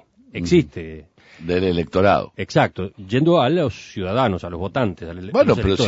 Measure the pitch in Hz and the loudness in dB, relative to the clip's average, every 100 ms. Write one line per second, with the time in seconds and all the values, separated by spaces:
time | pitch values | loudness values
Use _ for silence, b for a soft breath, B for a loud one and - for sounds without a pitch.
0 | _ _ _ - 85 175 - 90 80 78 | _ _ _ -10 2 2 2 -6 -14 -16
1 | 78 _ B B 85 90 95 85 78 92 | -20 _ B B -2 0 2 0 0 2
2 | 98 73 - - 95 156 110 - 95 - | 4 4 0 -10 -2 0 0 -2 -10 -10
3 | 95 123 160 170 127 175 147 - - 104 | -4 0 2 4 2 0 -2 -4 -12 -8
4 | 92 117 117 87 87 85 98 135 107 85 | -4 0 0 -2 -6 -8 -6 -2 -4 -4
5 | 82 90 92 - - 123 98 95 | -12 -12 -2 0 2 2 2 2